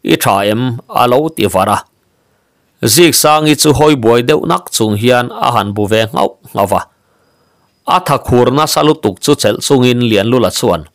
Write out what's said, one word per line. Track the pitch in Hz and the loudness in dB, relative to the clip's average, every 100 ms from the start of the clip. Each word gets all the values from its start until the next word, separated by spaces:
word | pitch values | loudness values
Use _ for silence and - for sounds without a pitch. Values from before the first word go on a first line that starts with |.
I | - 156 | -2 -2
tha | 127 98 101 | 0 0 0
em | 107 127 120 _ | -2 -4 -6 _
a | 104 123 | -2 0
lo | 127 156 - | 2 -2 -4
ti | 101 | -2
vara. | 92 98 101 - _ _ _ _ _ _ _ _ _ 120 | 0 -2 -2 -6 _ _ _ _ _ _ _ _ _ -2
Zik | 117 170 | 2 2
sang | 131 151 156 151 | 2 2 2 2
i | |
chu | 151 151 | 0 0
hoi | 127 151 | 2 2
buai | 143 110 117 | 2 2 2
deuh | 123 151 - | 2 -2 -2
nak | - - | -4 -6
chung | - 110 104 | -4 -2 0
hian | 120 123 123 | 2 0 -2
a | - 123 | -2 -2
han | 120 101 | 0 -2
bu | 104 101 | -4 0
ve | 110 113 | 0 0
ngau | - - - - | -2 -4 -6 -12
ngawa. | 107 101 98 - _ _ _ _ _ _ _ _ _ - | -4 -2 -2 -6 _ _ _ _ _ _ _ _ _ -2
A | 180 180 | -2 0
tha | 135 - | -4 2
khur | 123 127 | 2 2
na | 139 156 | 2 0
salu | 156 151 151 | 0 0 0
tuk | 110 92 | -4 -4
chu | - | -2
chel | 143 107 - - | 0 0 -2 0
chungin | 139 123 120 120 | 2 2 2 0
lian | 104 107 | 0 0
lu | 127 | 0
la | 95 | 0
chuan. | - 120 85 76 | -2 -2 -2 -6